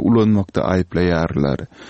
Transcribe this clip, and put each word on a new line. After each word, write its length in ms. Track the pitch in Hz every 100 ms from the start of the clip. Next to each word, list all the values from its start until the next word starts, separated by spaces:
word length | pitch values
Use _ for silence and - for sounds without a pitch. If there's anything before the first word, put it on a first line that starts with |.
| -
ulanmakda 520 | 117 107 104 98 - -
aýplaýarlar. 920 | 92 87 82 90 82 82 - 71 65 - -